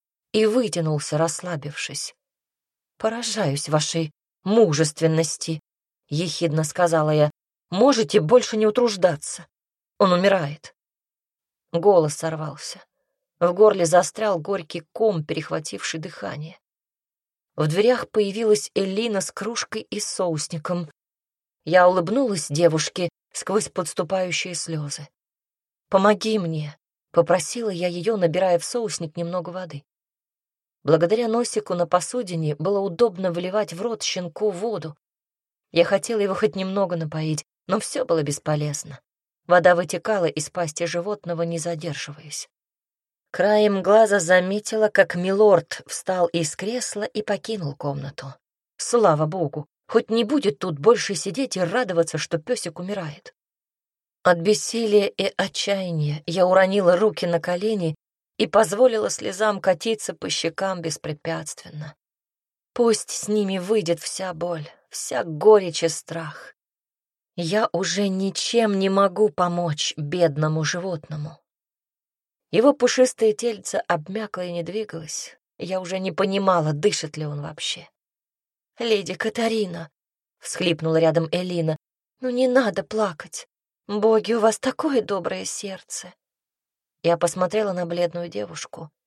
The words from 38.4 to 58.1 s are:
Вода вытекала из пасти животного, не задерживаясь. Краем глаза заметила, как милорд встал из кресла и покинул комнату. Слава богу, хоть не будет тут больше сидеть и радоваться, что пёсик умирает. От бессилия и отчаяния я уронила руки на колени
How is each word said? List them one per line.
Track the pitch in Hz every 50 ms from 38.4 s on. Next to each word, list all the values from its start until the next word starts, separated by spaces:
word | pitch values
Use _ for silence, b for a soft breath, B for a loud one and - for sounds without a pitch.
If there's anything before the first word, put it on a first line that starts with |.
| - - 151 147 147 147 143 - - 156 139 - _ _ _ _ _ _ _ _ _ -
Вода | 175 180 170 180 175
вытекала | 170 185 - - 170 - 214 220 196 175
из | 156 - 156 147 -
пасти | - 185 170 156 - - 170
животного, | 165 165 175 170 208 208 208 - 175 170 160
не | 170 170 170 165
задерживаясь. | 156 175 170 156 165 165 139 - - - 147 - - 147 - - - - _ _ _ _ _ _ _ _ _ _ _ _ _ _ _ _
Краем | - - 180 208 214 214 214 208 202 196
глаза | 180 190 202 220 226 208 202 202
заметила, | 165 160 185 185 180 185 196 208 208 - 220 220 214 214
как | - - 185 - -
милорд | 175 180 185 196 196 214 208 196 165 - - - - - -
встал | - - - - 185 180 175 170
из | - 170 165 160 -
кресла | - 190 208 240 254 226 - - 208 208
и | - - 214
покинул | 214 - 202 190 - - 226 202 170 139 139
комнату. | - - 143 139 143 139 143 - - 139 135 131 _ _ _ _ _ _ _ _ -
Слава | - - - 240 214 185 156 147 156
богу, | 151 160 190 165 143 - 151 147 _ _ _ _ -
хоть | - 226 - -
не | 220 233 233
будет | 208 285 294 - 202 208 -
тут | - 185 156 139
больше | 139 214 240 190 - - 196
сидеть | - - 190 170 262 277 254 - 190
и |
радоваться, | 180 165 190 247 254 185 180 165 165 160 - 151
что | - - - 165
пёсик | 156 - 247 - - 175 160 -
умирает. | 175 185 208 196 165 147 147 - - - - _ _ _ _ _ _ _ _ _ _ _ _ _ _ _ _ _ -
От | 180 175 170
бессилия | 165 202 214 208 - - - 226 233 214 208 208 196 202
и | - - 190 196 - -
отчаяния | 196 190 - - - 202 202 196 190 180 170 156 151 147 147 151 -
я | - 165 190 180 180
уронила | 185 190 190 190 196 202 185 175 180 175
руки | 214 214 151 - 196
на | 175 170 165
колени | 160 180 180 180 202 220 220 202 175 160 156 - _ _